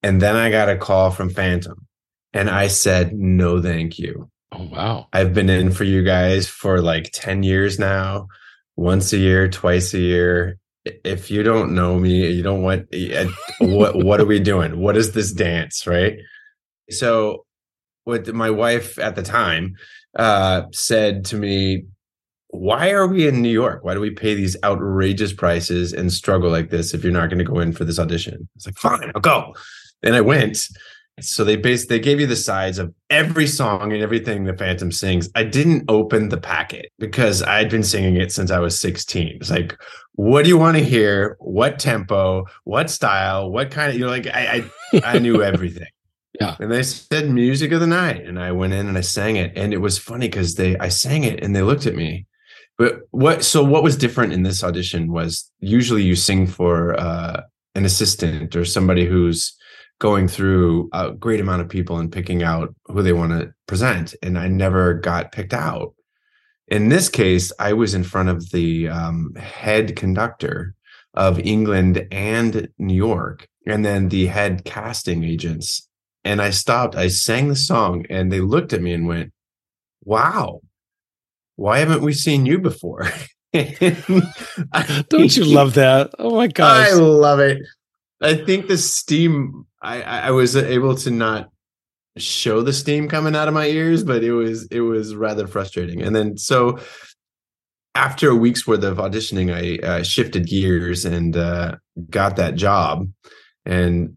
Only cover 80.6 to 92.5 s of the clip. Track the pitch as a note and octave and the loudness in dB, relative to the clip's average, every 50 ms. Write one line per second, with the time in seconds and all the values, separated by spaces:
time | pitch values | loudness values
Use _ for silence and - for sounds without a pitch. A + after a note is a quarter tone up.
80.6 | _ _ _ _ _ _ _ _ _ _ _ _ _ _ _ _ _ _ _ - | _ _ _ _ _ _ _ _ _ _ _ _ _ _ _ _ _ _ _ -6
81.6 | G2 G#2 G#2+ C3 D#3 D#3+ D#3+ D3 C3 D3+ D3 C#3+ - E3 D3 C#3 C3 C3 D#3 F#3+ | -2 0 2 2 2 2 2 0 0 -2 -2 -2 0 0 2 2 2 2 2 2
82.6 | F#3 D#3 - - - F2 - - F#2 F#2 - - - - _ _ _ _ - D#3+ | 0 -2 -4 -4 -10 -12 -10 -6 -6 -6 -6 -8 -14 -18 _ _ _ _ -2 -2
83.6 | C3+ - C#3+ - F3+ F3 E3 - - - F#3+ F#3 F3+ F3 - - - - - - | -2 -2 -2 2 2 2 2 0 -2 2 2 2 2 2 -6 -14 -16 -14 -10 -10
84.6 | D#3 C3+ - - - - D3 C#3+ D3+ _ D#4+ D#4 E4+ - - C4 F#3 - - C#3+ | -10 -4 -2 -2 -2 0 -2 -4 0 _ 6 6 6 6 6 4 4 6 8 8
85.6 | C#3+ C3+ A#2+ C#3+ C3+ C3 C3 C3+ C#3 - - - - A#3 A#3 A3 A#3+ G#3 C#3+ - | 6 6 6 6 6 8 6 6 4 2 -4 -4 -2 0 2 2 2 2 2 6
86.6 | E3+ F#3+ A3+ A3 G#3+ G3+ F#3+ F3 E3 D#3 D3+ D3+ D3 C#3+ C#3+ C#3+ C#3 C#3 C#3 C#3 | 6 8 8 8 8 6 8 8 8 8 8 8 8 6 6 6 4 4 2 -2
87.6 | - - - _ _ _ _ _ _ _ _ _ C#3 D3+ D#3+ D#3 D#3 F#3+ F#3+ G3 | -6 -14 -18 _ _ _ _ _ _ _ _ _ 0 0 0 0 2 0 0 0
88.6 | F#3+ - F#3+ E3+ - - - - - - D#3 D3+ E3 E3+ D#3+ C#3+ C3+ - C3+ - | 2 0 0 0 0 -2 -4 -4 -2 0 2 2 4 4 2 2 -2 -4 -8 -14
89.6 | - _ _ _ - F#2+ A#2+ B2 - - A#2 A2+ C#2+ C3+ C3 C3 B2+ B2 B2+ C#3 | -20 _ _ _ -10 -10 -10 -8 -8 -6 -6 -4 0 0 2 4 4 4 4 0
90.6 | - - B2+ B2 C3 C3+ C3 C3 - B2+ A#2+ A#2 A#2 A2 A2 G#2+ - - _ _ | 0 2 0 2 2 2 0 0 -2 -4 -2 0 0 0 -2 -4 -6 -12 _ _
91.6 | _ _ _ _ _ _ _ _ _ _ _ - - - - - - B2 | _ _ _ _ _ _ _ _ _ _ _ -10 -8 -6 -6 -4 -2 0